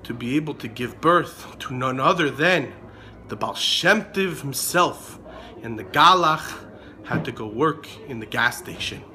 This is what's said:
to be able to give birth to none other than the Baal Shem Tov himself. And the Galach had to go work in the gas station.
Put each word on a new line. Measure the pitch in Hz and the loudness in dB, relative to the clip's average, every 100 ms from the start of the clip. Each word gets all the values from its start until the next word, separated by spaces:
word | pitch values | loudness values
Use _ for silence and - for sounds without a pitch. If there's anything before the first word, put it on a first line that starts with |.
to | - | -10
be | 120 120 143 | -6 0 0
able | 156 127 | 0 -8
to | 120 | -10
give | 110 123 - | -6 -8 0
birth | 156 170 151 - - - | 4 4 2 -8 -16 -12
to | - | -8
none | 127 131 131 | -4 -2 2
other | 139 180 151 | 4 4 2
than | 120 160 180 120 - - - - - - | 2 2 2 0 -10 -18 -20 -20 -20 -12
the | 110 | -6
Baal | 110 98 | -4 -2
Shem | - 147 170 214 - | 0 2 4 4 2
Tov | 196 190 160 | -2 -2 -2
himself. | 139 131 - 170 165 - - - - - - - | -6 -4 0 2 2 0 -14 -18 -16 -16 -16 -14
And | 113 110 | -10 -8
the | |
Galach | 104 143 160 185 165 156 - - - - - - | -2 6 8 8 6 2 -2 -12 -14 -18 -20 -18
had | - 117 143 | -4 -4 -4
to | |
go | 113 110 | -6 -8
work | 107 156 147 - - - | 2 2 2 -10 -16 -12
in | 120 | -10
the | 110 | -6
gas | 120 117 - | 0 0 0
station. | - - - 101 - | -12 -8 -8 -8 -14